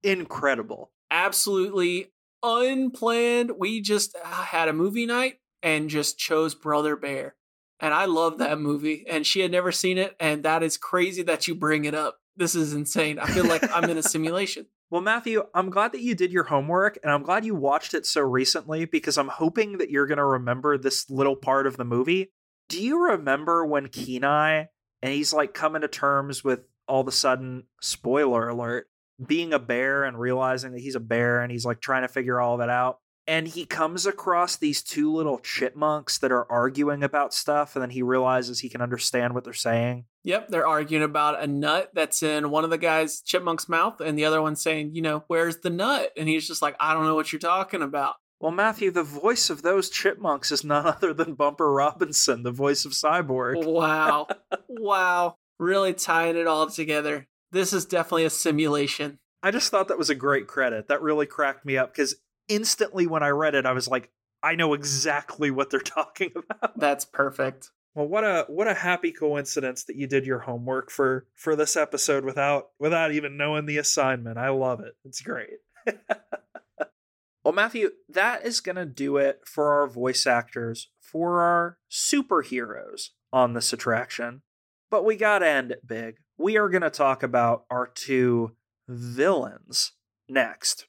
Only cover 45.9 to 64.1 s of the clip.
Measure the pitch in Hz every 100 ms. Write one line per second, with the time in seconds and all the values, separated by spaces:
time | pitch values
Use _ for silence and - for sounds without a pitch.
45.9 | 277 - - 156 156 151 160 147 143 151
46.9 | 160 156 156 151 156 170 180 185 196 143
47.9 | 143 135 - _ _ 160 175 214 214 202
48.9 | 175 151 143 185 240 - 156 170 196 185
49.9 | - 196 - 196 143 - 143 151 147 156
50.9 | 151 185 151 165 135 147 143 156 139 147
51.9 | 165 165 147 - 120 120 123 139 143 147
52.9 | 131 151 170 151 127 123 151 160 165 156
53.9 | 156 156 147 151 - _ 190 _ 247 208
54.9 | 196 185 175 175 - _ _ 170 196 190
55.9 | 180 - 165 170 170 165 156 156 160 156
56.9 | 151 151 147 135 _ _ 180 190 196 -
57.9 | 180 165 165 160 - 165 151 156 147 143
58.9 | - 147 143 _ _ 185 214 - 202 190
59.9 | 151 151 139 131 139 101 - 127 110 107
60.9 | 143 156 151 147 - 143 135 143 135 127
61.9 | - 139 - _ _ _ 208 220 - 214
62.9 | 190 175 160 147 143 156 143 127 127 123
63.9 | 127 120